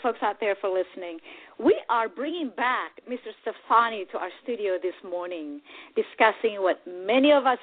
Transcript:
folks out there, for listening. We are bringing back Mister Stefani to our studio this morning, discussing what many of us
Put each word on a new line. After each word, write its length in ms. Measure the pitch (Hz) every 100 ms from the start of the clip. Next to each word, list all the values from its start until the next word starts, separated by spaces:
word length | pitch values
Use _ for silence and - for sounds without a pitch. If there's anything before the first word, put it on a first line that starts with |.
folks 160 | 247 226
out 140 | 220 202
there, 140 | 208 196
for 100 | 196
listening. 480 | 185 180 - 175 165 - - - -
We 220 | 262 - -
are 200 | 233 220
bringing 420 | - 285 349 262 220
back 340 | 247 226 165 - -
Mister 240 | 247 220 -
Stefani 640 | 226 220 - 233 233 214 185
to 60 | -
our 120 | 185 -
studio 340 | - 226 202 180
this 100 | 185 - 185
morning, 520 | 175 175 175 151 143 - - - -
discussing 680 | - - 220 - 226 202
what 200 | 185 - 180
many 460 | 180 190 254 294
of 140 | 285 254
us 120 | 247